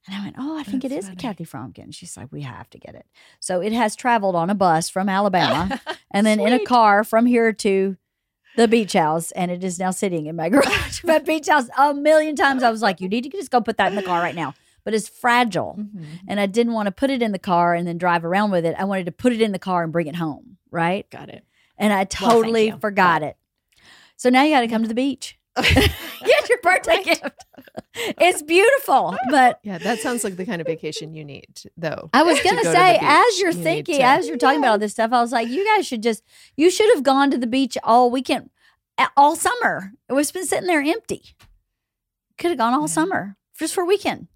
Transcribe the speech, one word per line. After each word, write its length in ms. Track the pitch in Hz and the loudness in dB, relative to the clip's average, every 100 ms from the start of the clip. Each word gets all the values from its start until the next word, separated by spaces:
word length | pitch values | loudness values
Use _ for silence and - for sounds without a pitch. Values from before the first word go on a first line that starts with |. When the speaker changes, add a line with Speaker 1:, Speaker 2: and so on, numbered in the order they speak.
| - | -12
Speaker 1:
And 40 | 196 | -12
I 80 | |
went, 120 | 196 - | -12 -10
"Oh, 200 | 277 320 | -10 -8
I 40 | |
think 220 | 247 226 | -6 -6
it 40 | 254 | -6
Speaker 2:
That's 120 | 285 | -8
Speaker 1:
is 40 | |
a 40 | 196 | -10
Speaker 2:
funny. 120 | 185 | -10
Speaker 1:
Kathy 240 | 262 185 | -10 -10
Fromkin." 500 | 165 139 131 - - | -12 -14 -16 -18 -20
She's 220 | - 175 - | -20 -18 -18
like, 160 | 120 | -16
"We 100 | 151 | -14
have 260 | 139 - - | -14 -14 -20
to 80 | - | -20
get 160 | - | -20
it." 120 | - _ _ _ _ | -20 _ _ _ _
So 200 | - 180 | -6 -4
it 120 | 202 | -2
has 220 | 226 220 | -2 -2
traveled 400 | - 254 233 196 | -2 0 0 0
on 140 | 175 170 | 0 -2
a 40 | |
bus 340 | 202 185 160 165 | 2 2 2 0
from 200 | 190 202 | -4 -2
Alabama 720 | 190 202 185 160 143 185 269 - - | 0 0 2 2 0 -2 -6 -8 -14
Speaker 2:
<laughs> 140 | _ | _
Speaker 1:
and 160 | 202 214 | 0 2
then 140 | 214 | 2
in 120 | 214 | 2
a 40 | 247 | 0
Speaker 2:
Sweet. 100 | 415 | 2
Speaker 1:
car 360 | 247 214 202 | 4 6 4
from 220 | 220 226 240 | 4 2 4
here 260 | 240 226 | 4 2
to 440 | 208 208 190 196 190 _ _ _ _ _ - | 0 0 0 0 -4 _ _ _ _ _ 2
the 100 | 233 | 4
beach 260 | 233 202 | 4 2
house, 360 | 196 151 160 165 | 2 2 0 -4
and 180 | 185 180 | -6 -6
it 120 | 175 | -4
is 160 | 185 170 | -6 -4
now 120 | 185 | -4
sitting 360 | 185 202 170 151 | -2 -4 -4 -6
in 80 | |
my 140 | 165 160 | -2 2
<laughs> 60 | |
garage. 500 | 269 262 - - - | 4 4 0 -6 -8
My 140 | 339 311 | 0 0
beach 300 | 302 311 311 | 2 -4 2
house, 200 | 302 240 262 | 0 2 2
a 140 | 285 | 2
million 400 | 285 285 311 311 294 | 2 4 4 2 0
times 260 | 302 262 | 0 2
I 80 | 247 | 0
was 100 | 220 | 2
like, 180 | 214 185 | -2 -2
"You 80 | 185 | -4
need 160 | 226 | -4
to 60 | 269 | -4
just 200 | 392 277 | -10 -2
go 100 | 247 | 0
put 160 | 226 220 | 0 0
that 120 | 196 | 0
in 40 | 202 | 0
the 60 | |
car 180 | 185 175 | -2 -2
right 120 | 170 | -2
now." 200 | 160 139 - _ _ | -4 -8 -10 _ _
But 100 | - | -4
it's 140 | 220 - | -4 -6
fragile, 680 | - 247 240 240 175 98 - | -4 0 2 2 -2 -6 -10
Speaker 2:
Mm-hmm. 260 | 208 208 151 170 190 | -14 -14 -16 -16 -8
Speaker 1:
and 120 | 202 | -2
I 60 | 196 | 0
didn't 260 | 208 233 | 0 0
wanna 200 | 226 202 | -2 -4
put 180 | - 277 | -2 -2
it 100 | 269 | 0
in 120 | 226 | -2
the 60 | 190 | -4
car 360 | - 175 175 | 0 2 2
and 120 | 170 175 | 0 -2
then 120 | 170 | -2
drive 260 | 180 175 | 0 0
around 260 | 165 185 208 | 0 0 0
with 140 | 185 | 0
it. 100 | 165 156 | 0 -4
I 60 | |
wanted 200 | 190 190 175 | -4 -4 -6
to 60 | |
put 200 | - 254 | -2 -2
it 80 | 226 | 0
in 100 | 220 | -2
the 60 | 190 | -2
car 240 | 190 180 | -4 -2
and 100 | 165 | -2
bring 140 | 165 156 | -4 -4
it 100 | 170 | -6
home, 400 | 160 131 - - _ | -8 -8 -18 -20 _
right? 380 | 170 170 196 - | -4 -2 -4 -8
Speaker 2:
Got 180 | - 139 | -18 -18
it. 160 | 139 _ _ _ _ | -20 _ _ _ _
Speaker 1:
And 160 | 208 | 0
I 40 | 202 | 0
Speaker 2:
Well, 80 | 196 | -2
thank 260 | - 220 | -2 2
Speaker 1:
totally 340 | 233 226 226 220 | 2 2 0 0
Speaker 2:
you, 100 | - | -2
Speaker 1:
forgot 400 | 214 202 180 160 | -4 2 2 2
Speaker 2:
but 80 | 151 | -2
Speaker 1:
it. 80 | - _ _ _ _ _ - _ _ | -12 _ _ _ _ _ -20 _ _
So 140 | 247 | 2
now 120 | 254 | 4
you 100 | 302 | 4
gotta 140 | 285 233 | 2 0
come 120 | 226 | -2
to 60 | 220 | -2
the 60 | |
beach. 440 | 226 277 254 - _ | -2 -4 -4 -14 _
<laughs> 80 | _ 269 | _ -4
Speaker 2:
<laughs> 0 | |
Speaker 1:
Get 920 | - - 403 - - - 269 587 587 | 2 4 2 -2 -16 -8 2 2 2
your 100 | 494 | 0
birthday 340 | - 247 - 349 | 2 0 2 0
Speaker 2:
Right. 80 | |
Speaker 1:
gift. 400 | 330 330 - - - - - - _ - 453 - | 0 -2 -4 -14 -20 -20 -20 -20 _ -8 -8 2
It's 220 | 339 370 | 2 2
beautiful, 760 | 302 349 453 539 - 262 170 190 740 | 2 4 4 2 2 0 2 -4 0
but 280 | 285 247 - | 4 4 2
Speaker 3:
Yeah, 140 | 208 180 | -10 -6
that 200 | 190 233 | -4 -4
sounds 240 | 262 247 | -4 -4
like 120 | 220 180 | -6 -8
the 100 | 180 | -8
kind 140 | 175 | -6
of 60 | 160 | -6
vacation 460 | 160 156 156 156 | -6 -8 -10 -12
you 100 | 160 | -14
need, 360 | 147 135 _ - - - | -16 -18 _ -20 -20 -10
though, 320 | 165 - 160 | -8 -8 0
Speaker 1:
I 100 | 247 | 2
was 160 | 330 285 | 4 2
Speaker 3:
to 60 | |
Speaker 1:
gonna 180 | 359 480 | 0 0
Speaker 3:
go 100 | - | 2
to 40 | 349 | 4
Speaker 1:
say, 160 | 370 | 6
Speaker 3:
the 40 | 330 | 4
beach. 80 | 220 | 4
Speaker 1:
as 320 | 302 466 370 | 4 4 2
you're 100 | 370 | -2
Speaker 3:
You 60 | 175 | -2
need 60 | |
Speaker 1:
thinking, 320 | 233 339 - 294 | -2 -4 -2 2
Speaker 3:
to 60 | |
Speaker 1:
as 240 | 254 302 285 | 4 4 0
you're 80 | 294 | 0
talking 240 | 262 294 | 2 2
about 100 | 262 | 2
all 60 | 208 | 0
this 140 | 214 | -2
stuff, 200 | - 226 | -2 0
I 80 | 240 | 0
was 120 | 233 | 0
like, 160 | 247 233 | -2 -4
"You 160 | 262 415 | -4 0
guys 200 | 427 311 | 0 0
should 160 | 233 | -2
just, 200 | 233 214 _ _ _ - | -2 -4 _ _ _ 2
you 140 | 330 | 2
should 220 | 359 427 | 4 4
have 80 | 466 | 4
gone 280 | 262 269 277 | 4 2 2
to 60 | 269 | 0
the 80 | 233 | -2
beach 300 | 262 262 - | 0 -2 -2
all 280 | - 233 247 | 2 4 4
weekend, 400 | 262 254 269 - _ _ _ _ - | 0 -2 -4 -6 _ _ _ _ -2
a-, 120 | 262 - | 0 4
all 180 | 285 330 | 4 4
summer." 560 | 370 480 240 160 196 220 _ | -2 -2 -4 -4 -10 -18 _
It 40 | |
was 160 | 262 294 | -2 -2
been 140 | 370 359 | -6 -4
sitting 200 | - 370 | -4 0
there 120 | 320 | 0
empty. 540 | 285 440 - - _ _ _ _ _ _ _ _ _ _ _ - | 0 -4 -6 -12 _ _ _ _ _ _ _ _ _ _ _ -6
Could 120 | 349 | -4
have 60 | 285 | 0
gone 140 | 226 | 0
all 80 | 262 | 0
Speaker 2:
Yeah. 40 | 302 | 0
Speaker 1:
summer 500 | - 339 370 196 196 _ - | -2 -2 -2 -8 -16 _ -10
just 160 | 311 | -6
for 80 | 392 | -4
a 40 | 349 | 0
weekend. 420 | 392 - 175 - | 0 -2 -8 -14